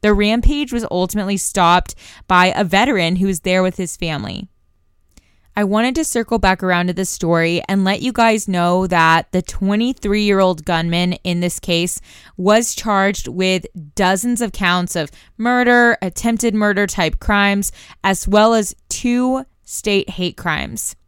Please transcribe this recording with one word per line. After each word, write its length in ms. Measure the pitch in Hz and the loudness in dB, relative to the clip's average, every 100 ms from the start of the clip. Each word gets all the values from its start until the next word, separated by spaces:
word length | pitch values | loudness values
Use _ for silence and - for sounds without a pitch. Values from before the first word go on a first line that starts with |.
The 120 | 208 | 4
rampage 600 | 208 208 233 240 294 285 | 2 2 4 4 2 -2
was 120 | 240 226 | -4 -4
ultimately 460 | 180 185 208 196 202 | -2 -2 -2 -2 -4
stopped 580 | - - 170 180 - - - - - | -2 2 4 4 2 -14 -20 -20 2
by 200 | 180 180 | 4 4
a 180 | - | 2
veteran 500 | 196 190 254 220 165 | 0 2 2 2 0
who 140 | 180 196 | 0 0
was 140 | 180 | -2
there 200 | - 185 | 0 2
with 140 | 185 185 | 0 -2
his 200 | 180 - | -8 -6
family. 520 | 165 151 98 - 196 _ _ _ _ _ _ _ _ _ _ | -6 -6 -8 -10 -14 _ _ _ _ _ _ _ _ _ _
I 80 | - | -4
wanted 320 | 202 208 240 | 0 0 0
to 100 | 262 | -2
circle 360 | 311 240 226 226 | -2 -2 -2 0
back 200 | 190 185 | 2 2
around 280 | 185 175 180 | 0 0 0
to 40 | |
this 160 | 180 190 | -2 -4
story 540 | - 170 170 165 170 - | -4 0 2 2 0 -2
and 160 | 196 | 0
let 180 | 190 202 | 0 -2
you 100 | 254 | -4
guys 360 | 240 226 220 202 | 2 2 2 -2
know 400 | 180 175 180 185 | 0 2 2 0
that 420 | 175 165 165 - | 2 4 4 2
the 120 | 180 | -4
twenty-three-year-old 1200 | - - 196 208 240 262 208 208 208 196 190 165 | -4 -4 -2 0 -2 -4 -2 0 2 4 2 0
gunman 480 | 160 170 165 170 180 180 | -2 -2 0 0 0 -2
in 160 | - 175 | -4 -2
this 220 | 175 - | -4 -6
case 400 | - 170 175 - - - - - | -2 -2 -2 -6 -14 -20 -20 -4
was 380 | 185 214 233 | 2 2 2
charged 540 | - 226 202 196 196 - | -6 -2 0 0 -2 -8
with 360 | 170 185 185 - - 147 | -2 0 0 -4 -16 -12
dozens 460 | - 185 190 240 240 | -2 0 0 -2 -2
of 100 | 233 | -4
counts 460 | - 185 180 180 180 | -2 0 0 -2 -4
of 160 | 147 - _ - | -6 -10 _ -6
murder, 580 | 226 247 240 240 240 233 | -2 2 4 4 4 2
attempted 500 | 190 - 233 233 233 | -4 -4 -2 0 0
murder 360 | 214 208 202 202 | 0 0 0 -2
type 320 | - 160 - | -2 -2 -2
crimes, 500 | - 208 202 202 202 - - - | 0 2 2 0 -4 -8 -20 -4
as 240 | 190 190 - | -2 -2 2
well 280 | 202 220 | 4 6
as 200 | 226 208 - _ | 4 0 -8 _
two 560 | - 247 240 254 262 262 _ | -6 -2 0 0 -2 -6 _
state 480 | - - 214 202 - | -16 -8 -2 -2 -2
hate 260 | - 180 - | -6 -6 -6
crimes. 600 | 175 151 - 214 - - | -4 -4 -6 -8 -10 -12